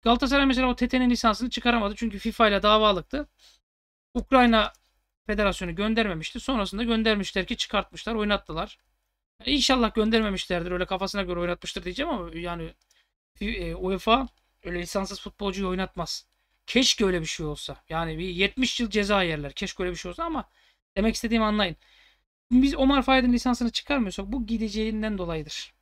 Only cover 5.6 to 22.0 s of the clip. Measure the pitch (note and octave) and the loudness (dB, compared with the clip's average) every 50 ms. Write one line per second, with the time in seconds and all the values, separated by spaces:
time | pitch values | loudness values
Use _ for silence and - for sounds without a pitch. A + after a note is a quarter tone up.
5.6 | F#3+ F3 E3 F3 G3+ A3 A3+ A3+ A3+ G#3 F3 D#3+ D#3 - - A#3+ - - C4+ A#3 | -6 -6 -4 -2 0 0 2 2 2 0 -2 -4 -6 -8 -10 -8 -4 -2 -2 -2
6.6 | G3 F#3 - G3+ A#3+ A#3 A3+ A3 A3 A3+ G#3+ G#3 F#3+ - - G3 F3+ - A#3+ - | -2 -2 -4 -4 -2 0 0 2 2 2 2 2 0 -2 -2 -4 -4 -4 -4 -6
7.6 | - - - G3+ - _ - E3 - G#3 A#3 A3 G#3 G#3 G#3 G3 - - D#3 D#3+ | -6 -2 -2 -4 -4 _ -12 -12 -8 -4 -2 -2 0 0 0 -2 -2 -6 -8 -8
8.6 | F#3 A3 - _ _ _ _ _ _ _ _ _ _ _ _ _ - - C#4+ C#4+ | -8 -8 -12 _ _ _ _ _ _ _ _ _ _ _ _ _ -2 0 0 2
9.6 | A#3+ - C4+ B3+ A#3 G#3+ - A3+ G#3+ A3 A3+ A3+ A3 G#3 G3 F#3 - - F#3 F3 | 4 4 4 4 2 2 2 0 2 4 2 2 2 0 -2 -4 -4 -4 -4 -4
10.6 | E3+ F3+ F3+ F3 F3+ - F#3+ F#3 G3 F#3+ - G3+ F#3+ F3 F3 F3 F3 F3 F3 - | -2 -4 -4 -4 -2 -4 -4 -4 -4 -4 -4 -4 -4 -4 -4 -4 -2 -4 -4 -6
11.6 | - - - G3 F3 - - - C#4+ E4+ D4+ G#3 F3 E3+ D#3+ E3 E3+ F3 F3 E3+ | -8 -10 -10 -8 -8 -8 -6 -4 -4 -2 -4 -4 -6 -8 -10 -10 -8 -8 -8 -8
12.6 | D#3+ E3 F3 _ _ _ _ _ _ _ _ _ _ _ _ - D3 D3+ - G3 | -10 -12 -14 _ _ _ _ _ _ _ _ _ _ _ _ -8 -6 -6 -4 -4
13.6 | F3+ E3 E3 F3+ F3+ F#3 G3 F#3 - A3 A3+ C4+ C4+ - _ _ _ _ _ _ | -6 -8 -6 -4 -4 -4 -4 -2 2 2 2 2 2 -4 _ _ _ _ _ _
14.6 | _ E3+ F3 F3 F3 - - G3+ G3 F#3+ G3+ - - G#3 - _ G#3 G3 F#3 F#3+ | _ -8 -8 -6 -8 -4 -4 -4 -4 -4 -8 -12 -14 -16 -12 _ -6 -6 -4 -4
15.6 | G3 F#3 F#3 F#3 F#3+ F#3 _ F3+ E3 - - - - _ _ _ _ _ _ _ | -4 -4 -2 -4 -4 -6 _ -10 -8 -8 -8 -12 -12 _ _ _ _ _ _ _
16.6 | _ - - A#3+ C4 - - - G#3+ F#3+ F#3 F3 D#3+ D#3+ - - E3 D3+ D3 - | _ 0 2 2 4 4 2 2 2 0 0 0 -2 -4 -6 -6 -6 -8 -8 -8
17.6 | - - C#3 - _ _ D#3+ E3 E3+ E3 D#3+ D#3 F3 F#3+ F3 F3 F#3+ G3+ - - | -10 -14 -14 -16 _ _ -6 -4 -4 -4 -4 -6 -6 -6 -2 0 0 0 0 0
18.6 | C4 A#3 - - A#3+ G#3+ F#3+ G#3+ G3+ G3 G#3 G3 F#3 E3+ D#3+ D3 D3 C#3+ C#3 - | -2 -2 0 -2 -4 0 0 0 2 2 2 2 2 0 -2 -4 -6 -8 -8 -8
19.6 | G3+ F#3 - - F#3 F3+ F3+ E3+ - F3+ F3 - E4 E4+ D#4+ C4+ - _ _ _ | -8 -8 -6 -6 -6 -6 -6 -8 -10 -12 -8 -6 -6 -4 -4 -6 -6 _ _ _
20.6 | _ _ _ _ _ _ _ G3 G3+ A3+ A3 - - A3+ A3+ A3+ A3 G#3+ G#3 G#3 | _ _ _ _ _ _ _ 0 0 0 0 0 -2 0 2 2 2 2 2 2
21.6 | - F3+ D#3+ _ _ _ _ _ | 0 0 -2 _ _ _ _ _